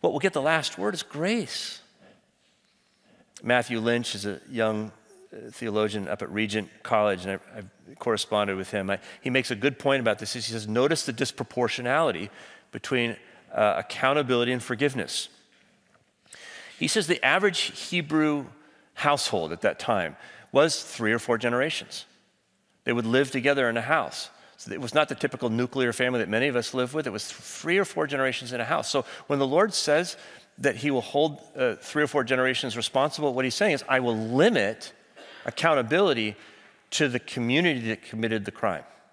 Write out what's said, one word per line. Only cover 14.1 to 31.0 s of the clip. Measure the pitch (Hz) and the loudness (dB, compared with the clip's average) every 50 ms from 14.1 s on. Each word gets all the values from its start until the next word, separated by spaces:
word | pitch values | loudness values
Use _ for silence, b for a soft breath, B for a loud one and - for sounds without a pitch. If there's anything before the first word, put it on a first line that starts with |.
| 139 151 143 123 127 120 120 120 | 2 2 2 2 2 2 2 2
and | 127 123 | 0 -2
forgiveness." | - - 123 110 143 143 131 127 85 - - - - - - _ _ _ _ _ _ _ _ _ _ _ _ _ _ _ _ _ _ B B B B B B B B B B | -4 -6 -2 0 0 0 0 -2 -6 -4 -6 -6 -6 -8 -14 _ _ _ _ _ _ _ _ _ _ _ _ _ _ _ _ _ _ B B B B B B B B B B
He | B 165 160 | B -2 0
says | - 214 202 | 0 0 2
the | 151 175 - - | 0 0 2 2
average | 127 151 190 196 202 175 - - - - - - - | 2 2 4 2 2 0 0 -4 -4 -4 -10 -10 -4
Hebrew | - 175 156 151 156 156 156 151 147 147 131 - - b b b b b b b b | -4 -4 -2 0 2 2 4 2 2 -2 -4 -8 -16 b b b b b b b b
household | - - 147 147 139 - - - 95 80 78 82 | 0 2 2 2 2 0 -2 -2 -2 -2 -4 -6
at | - | 0
that | - 101 - - | 0 0 0 0
time | - - 117 98 87 78 73 B B B B B B B | 0 0 2 2 0 -2 -6 B B B B B B B
was | - 135 151 165 - - - | 4 4 4 4 2 -4 -8
three | - - - 117 107 113 | -10 -8 -2 0 0 0
or | 117 | 0
four | - - 117 | 0 0 -2
generations. | 113 120 120 120 123 139 160 - - - - - - - _ _ _ _ _ _ _ _ _ _ _ _ _ _ _ _ | 0 0 0 0 0 0 -2 -2 -6 -8 -10 -14 -14 -14 _ _ _ _ _ _ _ _ _ _ _ _ _ _ _ _
They | 123 120 | -2 0
would | 117 113 | 0 0
live | 113 117 131 143 131 | 2 4 4 4 2
together | - 131 120 143 143 139 131 117 | -2 0 2 2 2 4 2 2
in | 113 | 0
a | 117 | -2
house. | 113 123 156 160 104 73 - - - - B B B B B | 0 0 0 0 0 -4 -8 -10 -12 -12 B B B B B
So | _ - - | _ -12 -10
it | 98 - | -8 -6
was | 131 113 - | -6 0 2
not | 151 151 | 2 2
the | - 135 | 2 -2
typical | - - 135 - 123 - 117 | -2 -2 -4 -2 -2 -2 0
nuclear | 110 117 123 123 - 135 127 120 113 | 0 0 0 -2 0 0 0 0 2
family | - 127 127 127 120 | 0 0 0 2 0
that | 107 87 | 0 0
many | 107 113 127 | 0 0 0
of | 147 123 | 2 0
us | 120 117 - - | -2 -2 -2 -2
live | 131 127 123 135 | -2 -2 -2 -2
with. | 156 143 | -6 -4
It | 131 | -4
was | 101 104 - | -6 -6 -8
th-, | - - - | -10 -12 -14
three | - - - - - 160 175 | -14 -14 -14 -8 -2 0 2
or | 196 196 | 2 0
four | - - 165 156 | 0 -2 -4 -2
generations | 139 143 135 135 131 120 - 131 117 | -2 0 0 0 0 -2 -4 -8 -6
in | 127 120 | -6 -6
a | 113 | -2
house. | 117 160 160 - - | 0 0 -2 0 0
So | - 139 120 B B B B | 0 0 -2 B B B B
when | - 143 139 | -2 0 2
the | 139 | 2
Lord | 131 135 170 208 226 - | 4 4 4 4 4 2
says | - - 151 147 156 180 170 - B B B B B B B _ | -2 2 2 2 2 2 -2 -8 B B B B B B B _
that | - - 139 107 | -2 0 0 0
he | - 139 147 | 0 -2 0
will | 139 127 | 0 0